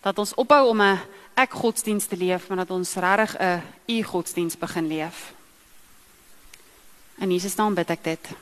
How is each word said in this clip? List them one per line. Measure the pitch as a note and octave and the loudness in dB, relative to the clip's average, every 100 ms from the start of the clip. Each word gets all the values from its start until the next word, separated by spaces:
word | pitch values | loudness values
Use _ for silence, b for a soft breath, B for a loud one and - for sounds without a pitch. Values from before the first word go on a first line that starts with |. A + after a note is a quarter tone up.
Dat | G3 G3 | -2 -2
ons | G#3 | -4
ophou | - C4 D4 C4 | -2 6 6 6
om | A3 | 6
'n | G3+ F#3+ - B B - | 4 4 -2 B B 2
ek | C4 | 2
godsdiens | - A#3 - - G#3 - | 2 -2 0 -2 -2 -2
te | F3+ | -2
leef, | F3+ F3+ F3+ | 0 -2 -2
maar | F#3+ | -6
dat | F#3 | -4
ons | F#3 F3+ | -4 -4
regtig | - F3+ G3+ A3 - | -2 2 2 2 0
'n | F#3 F3 - - - | 0 0 -6 -16 -4
U | A3+ | -4
godsdiens | G#3 F#3 E3 - E3+ - | -2 -4 -4 -4 -4 -4
begin | E3+ F3 D#3+ | -6 -4 -4
leef. | D#3 D#3+ - - - - _ _ - - - - _ - - - - b b b - - - | -4 -6 -10 -18 -20 -20 _ _ -20 -20 -20 -20 _ -20 -20 -20 -20 b b b -20 -20 -8
In | F#3+ | -2
Jesus | F3+ F#3+ | -2 -2
naam | - G#3+ | -2 0
bid | F#3+ E3 | 0 -2
ek | E3+ | -4
dit. | - D#3+ - - | -4 -8 -10 -18